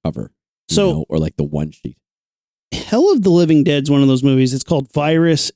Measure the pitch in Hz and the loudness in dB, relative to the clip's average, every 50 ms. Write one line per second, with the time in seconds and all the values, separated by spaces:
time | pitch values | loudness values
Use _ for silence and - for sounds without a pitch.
0 | - 80 73 64 50 - _ _ _ _ _ _ _ - - 202 202 185 - 78 | -8 -8 -8 -8 -12 -14 _ _ _ _ _ _ _ -4 -2 0 0 0 -2 -4
1 | - - - 80 78 78 - - 73 73 73 73 78 78 - _ - 60 64 _ | -6 -4 -4 -4 -4 -4 -4 -6 -6 -4 -4 -6 -6 -8 -10 _ -16 -16 -16 _
2 | _ _ _ _ _ _ _ _ _ _ _ _ _ _ - - - - 208 247 | _ _ _ _ _ _ _ _ _ _ _ _ _ _ -12 -12 -6 -4 0 2
3 | 349 415 370 247 185 196 170 175 170 156 160 147 139 151 147 143 135 139 143 139 | 2 2 2 2 2 2 4 4 4 4 4 4 4 2 0 -2 0 0 2 2
4 | 139 135 131 127 135 139 135 131 131 123 131 135 - - 175 139 135 - - 151 | 4 4 2 2 2 2 2 2 0 0 -2 -6 -4 -2 -2 -2 -2 -4 -6 -4
5 | 147 156 160 160 165 165 160 147 - - - | -2 0 0 2 2 2 0 0 -2 -6 -2